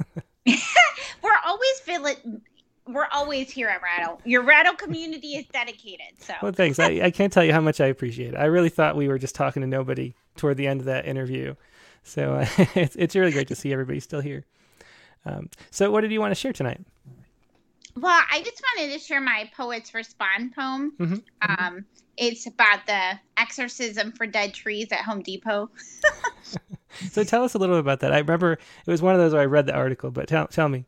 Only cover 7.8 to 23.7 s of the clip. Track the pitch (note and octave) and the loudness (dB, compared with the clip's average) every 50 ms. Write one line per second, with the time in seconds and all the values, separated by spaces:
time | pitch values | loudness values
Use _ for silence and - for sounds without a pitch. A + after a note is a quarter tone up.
7.8 | C#3+ C3+ C3 - C3 A#2+ A#2 B2 B2 A#2+ B2 C3+ C#3+ D#3 E3 F3+ E3+ E3 - - | 2 2 2 -2 -6 -6 -6 -8 -8 -8 -2 0 2 4 4 4 4 4 4 2
8.8 | D#3 D3+ D3+ D3 C#3+ C#3 C3+ C3 C3+ - - - C#3+ C#3 - C#3+ C3 C3 C3+ C3+ | 2 2 2 0 0 0 0 -2 -4 -6 -4 -2 -2 -2 -2 -2 -4 -2 -2 -2
9.8 | C3 C3 C3 C3 C3 B2 - _ _ _ _ - - C#3+ C#3 C3 C#3 C#3 C#3 C3+ | -2 -4 -4 -4 -6 -8 -10 _ _ _ _ -2 0 0 0 0 0 0 -2 -2
10.8 | B2+ C3 C3 C3 - D3 C3+ C3+ C3 B2+ C3 C3 C3 C3+ C#3 - _ _ _ - | -2 -2 -4 -4 -4 -4 -4 -4 -4 -4 -6 -6 -6 -8 -10 -12 _ _ _ -20
11.8 | - - - _ _ - - D3 C#3+ C3+ C3+ C#3 C#3 - - - F3 - - F#3 | -20 -20 -20 _ _ -10 -6 -4 -2 0 0 0 0 2 4 4 4 4 4 2
12.8 | E3 C3+ - - F3 E3 - F#3+ F#3 F3 C#3+ C#3 C3+ - C3 - - C#3 C3+ C3 | 0 0 0 -2 -2 0 2 2 2 2 2 0 -2 -2 -6 -6 -4 -4 -4 -4
13.8 | C3+ C3 C#3+ C#3+ - - D#3 D3 C3+ D3 C#3 C#3+ C#3+ _ _ _ _ _ _ - | -4 -4 -6 -8 -8 -8 -8 -8 -6 -8 -8 -12 -14 _ _ _ _ _ _ -20
14.8 | - - - - - _ _ _ - - - - - - - - - _ - - | -20 -20 -20 -20 -20 _ _ _ -12 -10 -10 -10 -12 -14 -18 -20 -20 _ -2 0
15.8 | G3 G#3 G#3 G#3+ A3 G#3+ A3 G#3+ G#3+ G3+ F#3+ - - C4+ - - C#3 A#2+ - - | 0 2 2 2 0 0 -2 -2 -2 -2 -2 -2 -4 -4 -4 -4 -4 -6 -6 -8
16.8 | F#3+ - _ _ _ C3 B2+ - - _ _ _ _ _ _ _ _ _ _ _ | -12 -20 _ _ _ -20 -20 -20 -20 _ _ _ _ _ _ _ _ _ _ _
17.8 | - - _ B3 C#4 F4+ E4+ E4 - - D4 D#4 F4+ A#4 A#4+ - C5+ C5 B4 G4 | -20 -18 _ -4 2 4 4 4 4 4 0 -2 -4 -6 -10 -6 -4 -4 -2 -2
18.8 | D4+ C#4+ C#4 D#4 - - D4+ C#4 C4+ B3+ A#3 G#3+ A3 A3 _ - B3+ A#3+ A#3+ A3+ | -4 -6 -6 -10 -6 -4 -4 -2 0 0 -2 -2 -4 -8 _ -10 -8 -8 -8 -10
19.8 | A#3 - - A3+ A3+ - _ - G#3 F#3+ G3 G#3 A#3+ B3+ - D4 C4+ C4 C4 C4+ | -10 -10 -12 -12 -12 -12 _ -6 -2 -2 -2 -2 -4 -8 -8 -8 -6 -6 -6 -6
20.8 | C#4+ D4+ D4 - F3 E3 F#3 G#3+ - _ _ _ G#3 G3+ G3 F3+ F3+ F3 F3 F#3 | -6 -8 -6 -4 -4 -4 -4 -6 -8 _ _ _ -2 -2 0 -2 -2 -4 -6 -10
21.8 | G3+ - _ _ _ _ _ - A#3+ A#3+ A#3 A#3 - A#3 - - A3+ G#3 G#3 G3+ | -16 -18 _ _ _ _ _ -4 -2 -2 -2 -4 -10 -6 0 4 6 6 6 4
22.8 | - - G#3 G3 F#3 F#3 G3 G3 _ _ _ G#3+ A#3 - - C#4 B3 A#3+ | 0 -2 -2 -2 -2 -2 -4 -8 _ _ _ -2 -2 -2 -4 -8 -10 -10